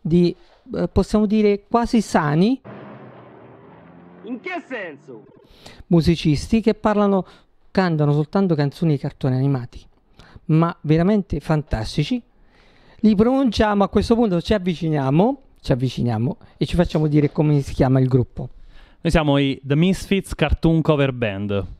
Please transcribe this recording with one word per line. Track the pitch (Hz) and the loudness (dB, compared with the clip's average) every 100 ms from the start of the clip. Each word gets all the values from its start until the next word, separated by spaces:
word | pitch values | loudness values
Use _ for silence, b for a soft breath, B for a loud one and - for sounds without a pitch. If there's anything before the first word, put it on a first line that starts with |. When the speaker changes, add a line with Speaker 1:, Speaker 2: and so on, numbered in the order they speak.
Speaker 1:
di, | - 170 170 - b b - 165 | 2 2 2 -2 b b -12 -8
eh, | 175 | -2
possiamo | - 185 214 214 | -2 0 0 0
dire, | 214 208 202 _ | 2 2 0 _
quasi | 233 233 240 | -2 0 0
sani | 196 202 151 151 196 262 - - - - - - - - - - - - - - - - | 0 -2 0 2 2 0 -8 -20 -20 -20 -20 -20 -20 -20 -20 -20 -20 -20 -20 -20 -20 -20
Speaker 2:
In | 202 247 | -16 -14
che | 359 359 - | -10 -12 -10
senso? | 247 180 143 147 117 98 _ B B B B - | -12 -12 -14 -18 -20 -20 _ B B B B 0
Speaker 1:
musicisti | 170 156 165 160 143 - 226 | 2 2 0 0 -2 0 0
che | 220 | 0
parlano, | 208 220 208 202 196 180 b b _ _ | 0 0 2 2 0 -2 b b _ _
cantano | - 185 160 147 | -2 0 2 2
soltanto | 147 151 196 196 | 0 0 -2 0
canzoni | 151 143 - 165 | 0 -2 -2 -2
di | 143 | -2
cartoni | 143 - 139 | -4 -6 -4
animati, | 127 139 135 120 - - _ _ b b b - | 0 0 -2 -6 -16 -20 _ _ b b b 0
ma | 160 165 - | 2 2 -2
veramente | 143 156 175 214 185 160 | 0 2 2 0 -2 -8
fantastici. | - 156 143 110 110 - 147 247 _ b b b b b b b | -2 -4 -2 -6 -4 -4 -4 -4 _ b b b b b b b
Li | 214 202 | 2 4
pronunciamo, | 220 269 269 - 214 208 | 2 2 0 0 0 2
a | 196 | 0
questo | 214 190 | 0 2
punto | 226 233 175 | 2 2 0
ci | - | -2
avviciniamo, | 214 180 165 165 151 135 147 214 285 _ _ | -2 -2 -4 -2 -2 2 2 2 0 _ _
ci | - | -4
avviciniamo | 131 127 - 120 110 120 - b b | -2 -2 -4 -4 -2 -4 -6 b b
e | 151 | -4
ci | 170 | 0
facciamo | 170 160 156 | 0 0 2
dire | 147 147 | 2 0
come | - 151 147 | 0 0 0
si | 139 | -2
chiama | - 135 131 | 0 2 4
il | 131 | 2
gruppo. | 127 120 - 123 - b b b b | 2 0 -8 -14 -14 b b b b
Speaker 3:
Noi | 165 | 0
siamo | 170 151 139 | 0 2 2
i | 139 131 | 0 -4
The | 131 | -2
Misfits | 143 180 185 - 196 - | 2 2 0 -2 -4 -4
Cartoon | - 151 - 165 165 | -4 -2 0 2 2
Cover | 147 151 139 | 2 0 0
Band | 123 113 98 101 101 92 | -2 -6 -4 -4 -4 -4